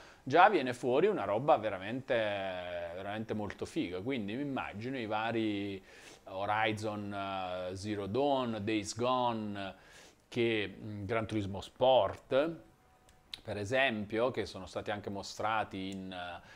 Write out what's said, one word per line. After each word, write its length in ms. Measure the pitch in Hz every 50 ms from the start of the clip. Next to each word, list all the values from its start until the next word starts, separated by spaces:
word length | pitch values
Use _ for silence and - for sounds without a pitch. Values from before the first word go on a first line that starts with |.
| - - - -
già 260 | - 127 131 165 185 220
viene 260 | 208 156 131 127 127
fuori 340 | - - 127 123 143 175 214
una 160 | 196 139 101
roba 320 | 98 101 117 135 156 151
veramente, 580 | 120 104 107 98 90 95 104 120 131 131 - 127
veramente 1200 | 113 107 104 101 98 95 95 92 90 90 90 90 87 85 85 85 92 98 101 104 110 113 - 117
molto 300 | 107 104 101 - - 110
figa. 360 | - - 165 123 87 87 92
Quindi 360 | 98 123 139 123 101 98 107
mi 60 | 131
immagino 540 | 147 143 135 113 85 73 82 101 113 127 135
i 100 | 131 110
vari 800 | 104 107 107 110 117 117 113 110 107 104 101 101 101 98 95 - - - - - - - - -
Horizon, 840 | - 98 95 101 104 107 110 110 113 110 104 107 110 104 104 104 101
eh, 600 | 101 98 98 98 95 95 92 90 90 92 92 92 95
Zero 320 | 92 95 107 104 101 101
Dawn, 540 | 95 101 127 143 147 139 131 127 117 110 107
Days 340 | 101 110 110 107 101 101 -
Gone, 800 | 107 120 123 127 127 123 120 113 110 107 104 101 101 98 95 92 - - - - - - - - _ _ -
che, 440 | - 123 117 117 113 107 101 92 98 113
mm, 240 | 113 107 104 104 101
Gran 220 | 95 117 113 107
Turismo 340 | 98 110 110 101 95 101 92
Sport, 1040 | - - - - 127 131 131 120 98 95 95 - - - 131 131 147 165 165 - - - - _ _ - - - - - - - _ - - -
per 160 | - 113 101 101
esempio, 720 | 104 98 127 131 135 135 113 107 101 104 110 107 120 135
che 160 | 120 117 98
sono 180 | 90 - 98 92
stati 260 | - - 104 95 110
anche 200 | 107 101 101 110
mostrati 800 | 101 98 95 - - - 101 107 113 110 101 - - 95 95 95
in, 200 | 95 95 95 92
eh, 300 | 95 90 90 87 87 - - - -